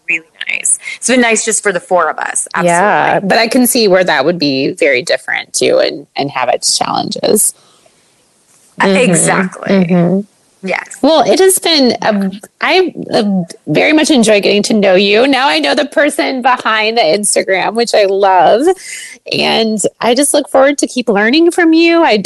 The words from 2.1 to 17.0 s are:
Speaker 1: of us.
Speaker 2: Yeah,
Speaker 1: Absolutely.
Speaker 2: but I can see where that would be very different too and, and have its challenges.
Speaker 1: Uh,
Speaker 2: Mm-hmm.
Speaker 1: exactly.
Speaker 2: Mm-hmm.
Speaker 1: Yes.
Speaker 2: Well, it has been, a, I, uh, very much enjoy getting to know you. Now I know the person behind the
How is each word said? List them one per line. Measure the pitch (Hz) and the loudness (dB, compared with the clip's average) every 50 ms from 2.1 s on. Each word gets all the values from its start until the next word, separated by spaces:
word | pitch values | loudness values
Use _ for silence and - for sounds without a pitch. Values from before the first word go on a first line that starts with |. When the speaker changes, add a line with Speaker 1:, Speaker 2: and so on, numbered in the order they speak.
Speaker 1:
of | - - | -2 -4
us. | - - - - - - - 165 | -6 -6 -6 -8 -8 -6 -4 -2
Speaker 2:
Yeah, | 170 175 170 175 190 214 180 151 147 147 147 | 0 0 2 2 2 2 2 2 0 0 0
Speaker 1:
Absolutely. | 170 196 185 | -2 0 0
Speaker 2:
but | 233 226 | 0 0
I | 226 233 | 0 0
can | - 262 247 | 0 0 0
see | 233 - 247 226 202 | 2 0 0 2 2
where | 180 185 185 | 2 2 0
that | 175 160 143 135 | 0 0 0 0
would | 156 180 165 | 0 -2 -2
be | 147 143 135 131 139 - | -2 -2 -2 -2 -2 -4
very | 202 - 170 143 135 123 | -2 -2 0 0 0 0
different | - - 127 127 - - 117 117 135 - - | -2 -4 -6 -6 -6 -6 -8 -8 -8 -8 -6
too | - - 123 123 131 | -2 0 0 0 0
and, | 131 131 139 - 143 _ - | 0 -2 -4 -8 -12 _ -8
and | 143 139 143 | -8 -6 -6
have | - 135 127 120 | -6 -4 -4 -2
its | 151 - - - - - | -2 -2 -2 -2 -2 -2
challenges. | - - - - - - - - - - - 214 - - - _ _ _ _ _ _ _ _ _ _ _ _ _ _ _ _ _ _ _ _ _ _ _ _ - | -2 -4 -4 -4 -4 -6 -6 -4 -2 0 0 0 0 -2 -6 _ _ _ _ _ _ _ _ _ _ _ _ _ _ _ _ _ _ _ _ _ _ _ _ -2
Speaker 1:
Uh, | - | 0
Speaker 2:
Mm-hmm. | 196 190 190 - 185 | 2 2 2 2 2
Speaker 1:
exactly. | 175 160 165 170 180 190 190 185 - - - - | 0 0 0 0 0 0 -2 -4 -8 -8 -4 0
Speaker 2:
Mm-hmm. | 196 196 180 165 185 175 170 175 185 196 208 - _ _ _ _ _ _ - | 0 0 2 2 2 2 2 2 0 -2 -4 -6 _ _ _ _ _ _ -8
Speaker 1:
Yes. | 190 175 - - - - - | -6 -6 -6 -8 -10 -6 -2
Speaker 2:
Well, | - 277 320 302 - 190 | 0 2 4 4 2 2
it | 202 320 | 2 4
has | 381 381 381 - | 4 2 2 0
been, | - 359 330 294 269 240 - - | 0 0 0 2 2 0 0 -2
a, | - - 208 202 196 190 185 208 - - _ - | -2 -2 -2 -2 -2 -4 -6 -10 -16 -20 _ -4
I, | - 254 311 381 370 311 - - - - | -2 0 2 2 0 0 -4 -10 -8 -4
uh, | - 240 220 208 196 185 170 - - - - - | -2 -2 0 0 0 -2 -4 -6 -10 -12 -6 -2
very | - - - - | -2 0 2 2
much | - - 311 - | 2 2 2 2
enjoy | 311 247 220 220 214 202 | 2 2 4 4 2 2
getting | - 180 196 208 202 | 2 0 0 0 0
to | - 226 | 0 0
know | 214 196 196 - | 2 2 4 4
you. | - 208 196 202 214 254 285 | 4 4 2 2 2 2 2
Now | 269 240 262 294 | 2 0 0 0
I | 311 311 | 0 0
know | 285 285 277 | 0 -2 -2
the | 277 294 | -2 -2
person | - - 320 285 294 - - 285 269 269 254 | -2 0 0 0 0 0 -2 -4 -4 -2 -2
behind | 226 262 247 247 - 247 220 220 214 220 226 | 0 0 0 0 -2 -2 -2 0 -2 0 0
the | 233 | 0